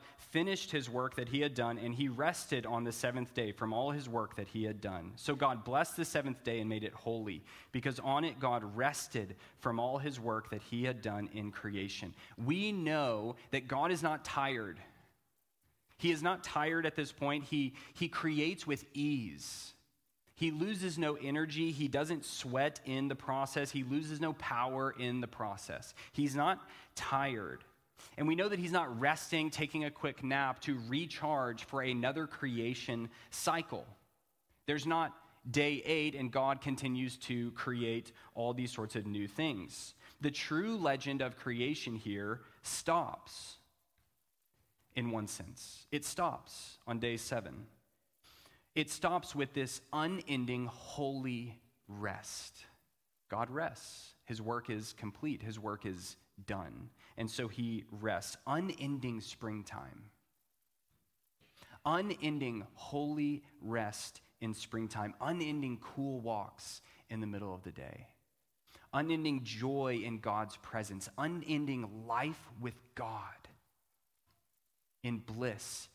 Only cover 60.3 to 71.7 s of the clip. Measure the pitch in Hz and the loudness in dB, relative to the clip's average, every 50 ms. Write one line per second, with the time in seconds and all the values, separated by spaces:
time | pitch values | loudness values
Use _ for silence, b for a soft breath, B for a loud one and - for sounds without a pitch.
60.3 | _ _ _ _ _ _ _ _ _ _ _ _ _ _ _ _ _ _ _ _ | _ _ _ _ _ _ _ _ _ _ _ _ _ _ _ _ _ _ _ _
61.3 | _ _ B B B B B B B B - 143 156 175 214 208 180 - 151 151 | _ _ B B B B B B B B 2 4 4 4 4 0 0 0 0 2
62.3 | 151 147 135 123 117 110 98 - - - - - - 143 147 147 151 151 147 147 | 2 2 0 0 0 -2 -4 -8 -10 -14 -8 -4 -2 0 0 0 2 2 2 2
63.3 | 147 143 B B B B - 107 113 117 110 104 107 - - - - - b b | 2 0 B B B B -4 0 0 2 0 0 -2 -6 -8 -10 -12 -14 b b
64.3 | b b - 110 110 110 - - - 113 113 107 - 110 104 104 - - 131 139 | b b -4 -4 -4 -4 -6 -4 -2 -2 -2 -2 -2 -2 -4 -4 -4 -4 -2 0
65.3 | 170 175 165 151 147 147 139 131 123 107 - - - - 139 139 135 127 113 117 | 0 0 0 0 0 0 0 -2 -2 -4 -6 -6 -4 -2 -2 -2 -2 -2 -2 0
66.3 | 113 104 98 - - - - - - - B B B B B - 113 110 110 104 | 0 0 -2 -4 -8 -12 -14 -12 -12 -14 B B B B B -8 -4 -4 -2 -2
67.3 | 104 101 104 98 92 90 92 - - - 67 69 - - - - - _ _ _ | -4 -4 -4 -4 -6 -6 -8 -10 -10 -8 -10 -10 -10 -12 -14 -18 -20 _ _ _
68.3 | _ _ _ _ _ _ B B B B B B - 135 147 160 165 160 156 151 | _ _ _ _ _ _ B B B B B B 2 2 4 4 4 2 4 2
69.3 | 143 135 123 110 110 107 120 131 139 139 135 131 123 120 101 117 113 107 101 110 | 2 2 0 -2 -4 -2 0 2 2 2 2 2 2 2 0 -2 -4 -2 0 0
70.3 | 104 107 107 101 - - - - - 113 107 101 98 98 - - - - 139 156 | 2 2 0 -2 -4 -10 -10 -4 -2 -2 -2 -2 -4 -6 -8 -6 -4 -2 -2 0
71.3 | 175 175 147 - 156 147 147 139 | 0 -2 -2 0 2 2 2 2